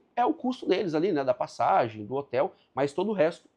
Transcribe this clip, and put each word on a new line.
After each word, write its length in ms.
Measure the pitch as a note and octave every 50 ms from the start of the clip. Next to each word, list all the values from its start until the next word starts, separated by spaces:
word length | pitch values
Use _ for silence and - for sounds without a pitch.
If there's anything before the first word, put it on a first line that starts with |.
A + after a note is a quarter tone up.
| _ _ _
é 80 | - B3
o 100 | B3+ D#4
custo 340 | - - B3 B3+ - -
deles 260 | - F#3 F#3 G#3+ E3+ D3+
ali, 180 | D#3 E3 G#3
né, 120 | E3+ C#3+ C#3
da 100 | B2+ -
passagem, 720 | - D#3 - - - A#2+ - F#3+ F#3 C3+ A2+ G#2+ G#2+ G#2
do 80 | G2+ B2+
hotel, 400 | C#3 C#3+ - - B2 D#3 G3 - _ _ _ _
mas 180 | C3 C#3+ C#3+ -
todo 160 | F3+ F#3+ G#3+
o 40 | G#3+
resto 360 | F#3 D3+ F3 E3+ - - _ _